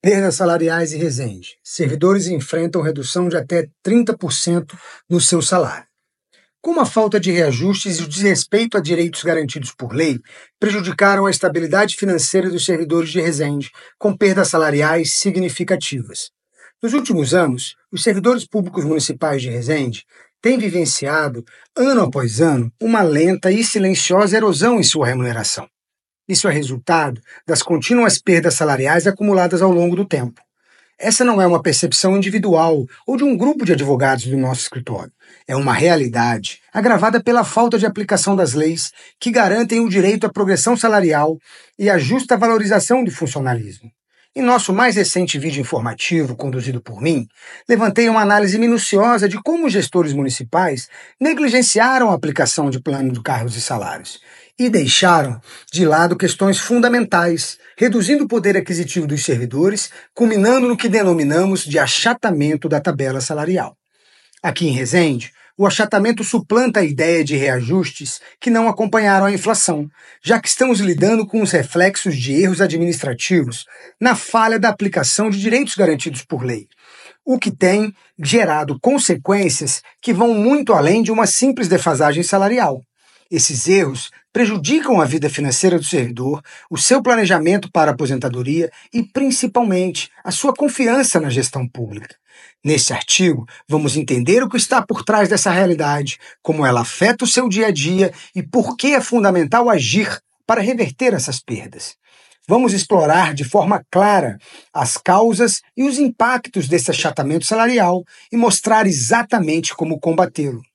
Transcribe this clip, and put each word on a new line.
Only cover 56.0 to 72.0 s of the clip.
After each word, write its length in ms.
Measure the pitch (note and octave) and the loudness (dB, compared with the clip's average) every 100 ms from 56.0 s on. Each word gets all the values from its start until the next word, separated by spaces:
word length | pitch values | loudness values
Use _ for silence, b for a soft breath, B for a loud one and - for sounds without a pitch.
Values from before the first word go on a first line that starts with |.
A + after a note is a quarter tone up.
| E3+ E3+ | 2 0
questões 420 | F3+ - G3 F#3+ | -2 0 0 0
fundamentais, 1000 | - A#3+ A#3+ A#3+ A#3 F3 F3 E3 - - b - | 0 2 2 2 0 0 0 -2 -6 -12 b -2
reduzindo 460 | A#3+ A3+ F3+ C#4+ | 0 2 2 0
o 40 | B3+ | 0
poder 300 | A3+ F#3+ G3 | 0 2 0
aquisitivo 480 | - E3+ D#3+ F3 D3+ | -2 -6 -4 -4 -4
dos 180 | D3 | -4
servidores, 680 | - A#2+ A#2+ C3+ F3+ G#3 - B B - | -2 -4 -4 0 0 0 -8 B B 0
culminando 520 | A#3 G#3+ G#3 C4 B3 | 2 4 4 4 2
no 80 | A#3 | 0
que 140 | A3+ | 0
denominamos 720 | G#3+ F#3+ E3+ C#3+ D#3 G3 F#3 | 2 2 2 2 2 2 -2
de 140 | D3 D3+ | -2 -2
achatamento 880 | C3 - A3+ A#3 A3 D#3+ D3 D3+ D#3 | 0 0 0 0 -2 0 0 -2 -2
da 140 | D3 | -2
tabela 400 | D3 C#3+ C3+ C3 | -2 -2 -4 -4
salarial. 560 | B2+ D3+ D#3 F#3 - _ _ b b b b b | -6 -6 -2 -2 -4 _ _ b b b b b
Aqui 260 | E3+ - E3 | -6 -2 -2
em 40 | |
Resende, 600 | B2+ B2 F3+ E3 B2 - b b - | -2 0 2 2 0 -8 b b 0
o 100 | G3 | 0
achatamento 560 | - G#3+ G#3 G#3+ A#3 | 2 0 2 2 0
suplanta 560 | A3+ A#3 - A3+ B3+ G#3+ | -2 -4 0 2 2 2
a 40 | |
ideia 400 | E3 C#3 D#3+ E3+ | 0 0 2 2
de 120 | D3 D3 | 0 0
reajustes 840 | C3+ B2+ A#2 F#3 E3+ - C#3 - B B | 0 -2 0 -2 -2 -8 -12 -12 B B
que 80 | - | 0
não 180 | A3+ A#3 | 2 2
acompanharam 600 | A3+ A3 A3 G#3 G3 G3 | 0 0 2 4 4 2
a 40 | |
inflação, 560 | G3 G#3 G#3+ - D#3 D3 B B B | 0 -2 0 0 -2 -6 B B B
já 160 | - A3+ | 0 0
que 80 | - | 0
estamos 320 | - C4 G#3+ | 0 2 2
lidando 480 | G3 D#3 F#3 A3+ G3+ | 0 2 2 2 0
com 120 | A3+ | -2
os 100 | G3 | 0
reflexos 640 | E3+ C3+ F3+ F#3 F#3+ | 0 0 2 2 0